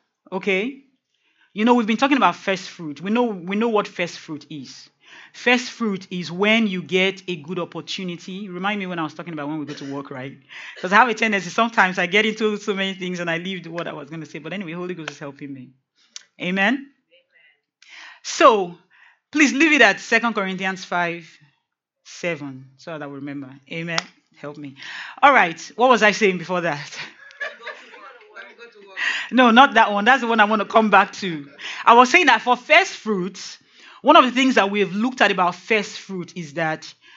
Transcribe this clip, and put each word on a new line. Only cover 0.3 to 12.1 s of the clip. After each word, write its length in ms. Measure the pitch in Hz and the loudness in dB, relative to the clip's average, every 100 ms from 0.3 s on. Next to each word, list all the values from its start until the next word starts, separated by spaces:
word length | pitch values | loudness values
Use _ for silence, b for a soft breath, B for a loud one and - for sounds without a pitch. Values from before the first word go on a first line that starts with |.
okay, 500 | 185 202 190 240 277 _ _ _ _ _ _ _ | -6 -2 -2 -2 -8 _ _ _ _ _ _ _
you 100 | - | 0
know, 120 | 226 240 | 2 2
we've 120 | 220 | 2
been 80 | 220 | 0
talking 220 | 277 277 | 2 4
about 180 | 185 170 | 2 2
first 320 | - 185 - | -4 -4 -8
fruit. 320 | - 160 143 | -14 -12 -10
We 120 | 190 | -4
know, 120 | 233 | -2
we 320 | 247 190 170 208 | -2 -4 -6 -2
know 140 | 233 | 0
what 180 | 208 202 | 0 -2
first 320 | - 170 - | -4 -8 -8
fruit 260 | - 147 - | -14 -14 -14
is. 400 | 156 123 - - _ B B B | -16 -16 -20 -20 _ B B B
First 400 | - 240 247 247 | -4 2 2 0
fruit 340 | - 226 190 - | -6 -4 -4 -8
is 180 | 180 156 | -10 -8
when 380 | 175 208 226 214 | -2 2 2 2
you 160 | 185 | -2
get 400 | 143 185 190 190 - | -2 0 0 -2 -8
a 80 | 175 | -10
good 220 | 143 180 | -8 -8
opportunity. 880 | 165 170 156 - 185 170 - 185 208 | -8 -10 -12 -10 -10 -10 -12 -14 -12
Remind 300 | 180 196 208 | -8 -6 -6
me 80 | 185 | -6
when 120 | 175 | -6
I 40 | |
was 100 | 151 | -8
talking 180 | - 170 | -10 -12
about 160 | 156 143 | -10 -8
when 120 | 156 | -8
we 60 | 143 | -10
go 80 | |
to 200 | 139 143 | -12 -10
work, 180 | 139 139 | -10 -12
right? 260 | 135 135 - _ B B - | -14 -14 -16 _ B B -10
'Cause 100 | 185 | 2
I 60 | 202 | 4
have 100 | 247 | 4
a 60 | |
tendency, 360 | 220 226 202 175 | 2 -2 -2 -2
sometimes 480 | - 233 226 185 190 | -2 0 2 0 0
I 100 | |
get 180 | 180 | 0